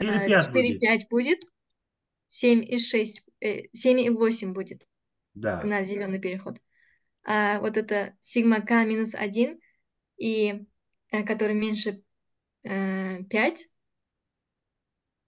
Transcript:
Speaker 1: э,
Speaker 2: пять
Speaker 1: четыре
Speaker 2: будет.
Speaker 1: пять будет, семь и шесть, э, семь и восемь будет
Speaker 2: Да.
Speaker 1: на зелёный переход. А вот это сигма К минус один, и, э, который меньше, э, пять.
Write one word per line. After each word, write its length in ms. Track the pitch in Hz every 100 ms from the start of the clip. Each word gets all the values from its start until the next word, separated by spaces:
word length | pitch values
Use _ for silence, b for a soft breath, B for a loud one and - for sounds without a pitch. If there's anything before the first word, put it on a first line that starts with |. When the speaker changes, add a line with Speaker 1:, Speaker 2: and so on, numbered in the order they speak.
| 214
Speaker 1:
э, 180 | 214 196
Speaker 2:
пять 140 | 190
Speaker 1:
четыре 340 | 147 254 247
Speaker 2:
будет. 60 | 196
Speaker 1:
пять 280 | 220 226 -
будет, 300 | 233 254 349 - _ _ _ _ _ _ _ _
семь 360 | - 240 233 226
и 140 | 247
шесть, 440 | 233 226 214 - - _
э, 220 | 214 196 -
семь 260 | - 254 254
и 80 | 233
восемь 440 | 226 226 226 190
будет 340 | 185 190 - _ _ _ _ _ 101
Speaker 2:
Да. 340 | 107 180 208
Speaker 1:
на 140 | 202
зелёный 360 | 190 202 196 190
переход. 400 | 190 185 196 233 _ _ _ _ _ _ -
А 340 | 214 208 208
вот 160 | 214 220
это 380 | 214 208 190 -
сигма 400 | - 240 233 220
К 240 | 214 233 220
минус 300 | 220 220 -
один, 440 | 208 208 262 330 _ _ _ _ _ -
и, 480 | 226 220 208 208 208 _ _ _ _
э, 120 | 214 214
который 300 | 214 214 214
меньше, 480 | 220 208 220 202 _ _ _ _ _ _
э, 600 | - 196 190 190 190 180 190
пять. 440 | 214 262 330 - _ _ _ _ _ _ _ _ _ _ _ _ _ _ _